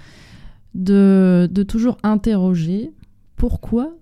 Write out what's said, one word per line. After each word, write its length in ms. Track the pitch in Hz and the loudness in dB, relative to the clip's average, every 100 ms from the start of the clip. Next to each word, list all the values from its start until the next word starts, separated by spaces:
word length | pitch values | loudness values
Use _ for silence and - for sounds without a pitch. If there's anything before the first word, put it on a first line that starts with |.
| - - - - - - _ | -20 -20 -20 -20 -20 -20 _
de, 760 | 185 185 202 196 190 185 180 175 | -8 0 4 6 4 4 4 2
de 120 | 185 | -2
toujours 340 | 202 226 240 - | -2 -2 -2 -2
interroger 880 | 208 214 220 202 185 180 160 196 285 302 _ _ _ - | -2 -2 0 0 0 -2 -2 -6 -8 -14 _ _ _ -4
pourquoi 580 | 240 - - 226 294 339 | -2 -2 -4 -6 -6 -10